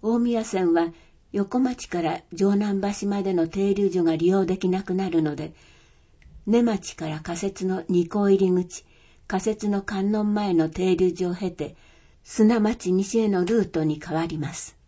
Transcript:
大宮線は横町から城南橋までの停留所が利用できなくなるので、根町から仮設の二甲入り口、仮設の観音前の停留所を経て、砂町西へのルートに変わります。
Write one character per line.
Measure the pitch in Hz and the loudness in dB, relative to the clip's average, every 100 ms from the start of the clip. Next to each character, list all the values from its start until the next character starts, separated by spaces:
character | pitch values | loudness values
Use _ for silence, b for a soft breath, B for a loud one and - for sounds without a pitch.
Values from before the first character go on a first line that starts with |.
大 | 214 233 | 0 0
宮 | 240 233 | 2 0
線 | 220 190 180 | -2 0 2
は | 170 165 165 B B _ | 2 0 -4 B B _
横 | 196 196 247 | -4 -2 0
町 | 254 247 - | 0 -2 -6
か | 180 | -4
ら | 165 160 - | -2 -4 -10
城 | 165 196 | -2 2
南 | 202 208 196 202 202 | 2 0 -2 -2 -4
橋 | 202 | -4
ま | 202 | -2
で | 196 | 0
の | 180 165 | 0 0
停 | 190 196 | 0 0
留 | 196 202 | 2 2
所 | 180 | 2
が | 165 160 | 2 2
利 | 170 | 2
用 | 190 185 | 2 2
で | 185 | 0
き | 185 | 0
な | 185 | -2
く | 196 | -2
な | 185 190 | -2 0
る | 165 | 0
の | 156 147 | 0 -4
で、 | 156 - b b b b b b - - - | -10 -12 b b b b b b -20 -14 0
根 | 226 | 2
町 | 240 208 - - | 4 0 -6 -10
か | 160 | -8
ら | 156 | -8
仮 | 156 170 | -8 -6
設 | 196 196 185 | -6 -4 -4
の | 185 - | -4 0
二 | 180 170 | 0 2
甲 | 214 202 | 0 4
入 | 196 | 6
り | 190 | 6
口、 | 180 175 - _ b b b _ | 2 0 -8 _ b b b _
仮 | 190 | -4
設 | 220 214 208 | -2 -2 -2
の | 202 | -2
観 | 196 202 196 | -2 -4 -2
音 | 214 208 | 0 0
前 | 208 208 | 0 0
の | 170 160 | 2 0
停 | 160 185 175 | 0 0 2
留 | 185 | 2
所 | 170 180 | 0 -4
を | |
経 | 180 190 | -4 -6
て、 | 175 147 - b b b b | -6 -10 -10 b b b b
砂 | - - 214 233 | -16 2 4 6
町 | 208 220 180 | 2 0 0
西 | 185 196 226 | 0 0 0
へ | 220 | 2
の | 196 | 2
ル | 180 226 | 2 2
ー | 180 | 0
ト | 165 | 0
に | 156 151 | -2 -2
変 | - 156 | -4 -4
わ | |
り | 165 160 | -2 -4
ま | 139 | -6
す。 | - - - | -8 -14 -18